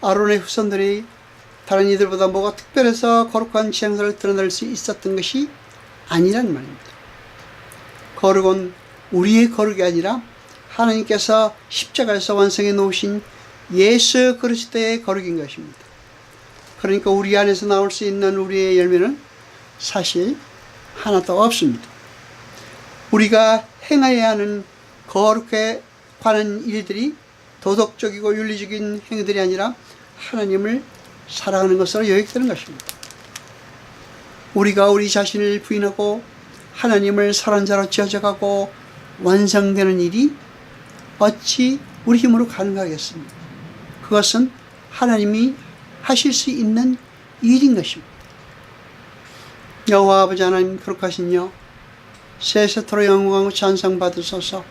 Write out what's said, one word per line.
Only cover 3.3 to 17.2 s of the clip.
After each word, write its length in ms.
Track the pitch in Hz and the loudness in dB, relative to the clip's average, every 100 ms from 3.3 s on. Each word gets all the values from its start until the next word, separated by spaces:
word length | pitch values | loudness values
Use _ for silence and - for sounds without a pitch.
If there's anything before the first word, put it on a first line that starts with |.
거룩한 420 | 220 226 214 214 | -2 -2 -2 -2
지향사를 460 | - 214 208 208 208 | -2 -4 -2 -2 -4
드러낼 340 | 196 196 190 | -2 0 -2
수 140 | 185 233 | -4 -8
있었던 500 | 240 - 208 190 190 | -8 -8 -8 -4 -4
것이 340 | 180 262 294 - - - - - - | -4 -4 -6 -10 -20 -20 -20 -20 -4
아니란 440 | - 180 220 240 | 2 2 2 -2
말입니다. 300 | 156 - - - - - - - - - - - - - - - - | -4 -8 -18 -20 -20 -20 -20 -20 -20 -20 -20 -20 -20 -20 -20 -20 -2
거룩은 560 | 190 190 190 190 180 180 - - - | 2 4 2 0 -4 -12 -20 -20 -6
우리의 400 | 185 190 220 233 | -2 4 4 4
거룩이 300 | 233 214 196 | 2 -4 0
아니라 380 | 180 170 175 240 - - - - - | -2 0 -2 -6 -8 -20 -20 -20 -20
하나님께서 880 | - 233 220 220 208 - 220 220 - - | -2 0 0 0 -2 2 2 2 -2 -12
십자가에서 680 | - - - 240 202 196 202 | -10 -8 -4 -2 -2 -2 2
완성해 380 | 196 190 202 | 2 2 0
놓으신 480 | 202 196 185 202 208 - - - - - | 2 0 0 -4 -6 -8 -20 -20 -20 -6
예수 640 | 180 202 240 226 254 254 247 | 2 4 6 4 4 2 2
그리스도의 640 | 254 233 - 233 226 226 | -2 -4 -6 -4 -2 -2
거룩인 340 | 226 196 180 170 | -4 -6 -4 -6
것입니다. 420 | 143 151 156 135 - - - - - - - - - - | -8 -14 -18 -20 -20 -20 -20 -20 -20 -20 -20 -20 -20 -10
그러니까 300 | 196 196 196 | -2 -2 2
우리 260 | 196 | 0